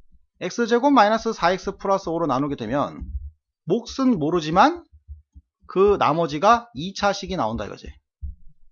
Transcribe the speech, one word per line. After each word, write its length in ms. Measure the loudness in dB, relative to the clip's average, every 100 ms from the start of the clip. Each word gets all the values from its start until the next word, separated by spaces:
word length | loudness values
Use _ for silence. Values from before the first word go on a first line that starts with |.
| -20 -20 _ -12
X제곱 500 | -8 -4 0 2 4
마이너스 420 | 6 6 2 -2
사 180 | 0 0
엑스 260 | 0 -4 -6
플러스 320 | -2 -2 0
오로 160 | -2 0
나누게 300 | 0 -2 -4
되면 480 | -4 -2 -2 -6 -10 -12 -12 _ _ _ -4
몫은 520 | -4 -4 0 2 2
모르지만 640 | 0 0 0 4 4 2 -12 -20 -20 -20 _ -20 _ _ -6
그 300 | 2 4 4
나머지가 720 | 2 0 -2 0 4 2 0
이 220 | -10 -10 -2
차식이 400 | -2 -2 -6 -4
나온다 300 | -4 -4 -8
이거지. 220 | -12 -16 -20 _ -14 -14 -14 -20 -20 -20